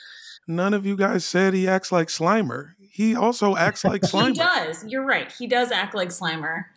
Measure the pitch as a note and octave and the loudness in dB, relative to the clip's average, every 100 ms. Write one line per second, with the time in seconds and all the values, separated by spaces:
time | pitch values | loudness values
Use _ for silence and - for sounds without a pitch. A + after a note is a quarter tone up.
0 | - - - - - E3+ G3 G#3 G3 G3 | -20 -20 -20 -18 -6 -2 0 0 0 0
1 | G3 F3+ - F3+ F#3+ F#3 F#3 F#3 - F3+ | 2 0 0 2 4 4 2 2 2 0
2 | D#3+ - E3 A3 D#3 B2+ D3 - - - | 0 0 2 2 0 -4 -10 -18 -18 -2
3 | A3 A#3 G#3+ A#3+ G3+ F3+ F3 - F#3+ G3 | 0 2 2 2 0 2 2 2 -2 0
4 | F#3+ F#3+ B3 D4 E4+ E4 - E3+ A3 C4 | 0 2 2 2 2 0 -2 -8 -8 -4
5 | C4+ G3 C3 - A#3+ B3 A#3+ G3+ G3+ G#3 | 0 -2 -2 -10 -2 0 2 -2 -2 -4
6 | F3+ F3+ E3+ D#3+ D3+ E3+ G3 | -4 -4 -6 -4 -6 -6 -10